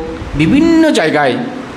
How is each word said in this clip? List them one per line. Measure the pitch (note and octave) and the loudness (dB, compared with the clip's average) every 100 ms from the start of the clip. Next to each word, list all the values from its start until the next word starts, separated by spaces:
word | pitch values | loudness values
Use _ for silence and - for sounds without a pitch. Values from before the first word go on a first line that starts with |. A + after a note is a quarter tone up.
| - - - | -8 -10 -8
বিভিন্ন | C#3 D#3+ B3+ E4 D#4+ D#4+ | -2 2 4 4 4 4
জায়গায় | C4 D#3+ C#3+ C#3+ A#2 - - - | 2 0 0 0 -2 -6 -10 -12